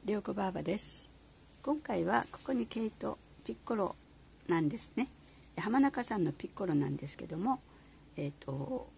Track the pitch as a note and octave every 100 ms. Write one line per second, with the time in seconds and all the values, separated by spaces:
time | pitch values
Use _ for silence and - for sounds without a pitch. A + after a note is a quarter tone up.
0 | - G#3 G3+ G3+ G3 F#3 D3+ G#3 - -
1 | - - - - - - - D4+ - G3
2 | E3+ A#3 A#3 - - C4 A3+ - A3 -
3 | - - - - - A3+ - A3+ F#3+ -
4 | - - - - - E3+ D#3 A3+ - -
5 | C4 - - - - - F#3+ B3 C#4 C#4
6 | A#3+ G#3+ D#3+ C#3+ - - F#3+ D3+ C#3+ C#3+
7 | C#3+ - - D#3+ G#3 C4 - - - -
8 | - - C#3+ C#3+ - C3+ C#3 C4 -